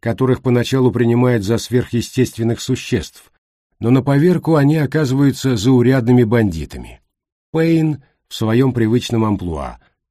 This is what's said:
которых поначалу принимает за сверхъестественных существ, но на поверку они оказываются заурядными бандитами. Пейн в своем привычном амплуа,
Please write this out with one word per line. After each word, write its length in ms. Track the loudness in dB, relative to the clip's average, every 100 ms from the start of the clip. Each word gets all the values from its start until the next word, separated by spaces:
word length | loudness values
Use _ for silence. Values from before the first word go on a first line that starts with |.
которых 400 | -6 -2 0 0
поначалу 500 | 0 0 0 0 0
принимает 540 | 2 2 2 2 0
за 140 | 0 -4
сверхъестественных 1040 | -2 -2 -2 -4 -4 -2 -2 -2 -4 -4
существ, 680 | -4 -6 -4 -4 -4 -14 _ _ _ _ _ -6
но 120 | 0
на 120 | 2
поверку 540 | 2 2 2 0 0 2
они 200 | 2 0
оказываются 800 | -2 -2 -2 0 0 0 -2 0
заурядными 680 | 2 4 4 2 4 2
бандитами. 760 | 4 2 0 -2 -8 -12 -16 -20 _ _ _ _ _
Пейн 500 | -2 0 2 0 -4 _ _ _
в 60 |
своем 380 | -6 0 2 2
привычном 520 | 0 0 0 0 -2
амплуа, 540 | 0 -2 -4 -8 -10 -14 _ _ _